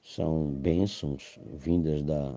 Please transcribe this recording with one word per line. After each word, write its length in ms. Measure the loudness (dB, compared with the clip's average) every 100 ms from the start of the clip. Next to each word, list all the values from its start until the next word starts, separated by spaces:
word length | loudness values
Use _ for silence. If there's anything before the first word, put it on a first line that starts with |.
são 480 | -14 -4 0 0 0
bênçãos 880 | 0 2 4 2 0 -6 -6 -10 -20 -16
vindas 500 | -8 2 2 4 0
da 300 | 0 -2 -2